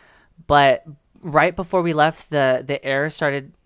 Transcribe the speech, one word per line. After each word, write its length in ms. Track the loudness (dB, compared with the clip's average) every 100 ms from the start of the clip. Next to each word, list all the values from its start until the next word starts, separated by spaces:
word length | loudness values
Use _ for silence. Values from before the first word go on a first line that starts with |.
| _ _ _ _ 0
But 380 | 4 4 2 -4 -20 _ _
right 320 | -4 0 0
before 280 | -2 -4 -2
we 100 | -2
left, 380 | 0 0 -2 -6
the, 340 | -2 0 0 -4
the 160 | -8
air 280 | -4 -4 -4
started, 420 | -4 -4 -4 -10 _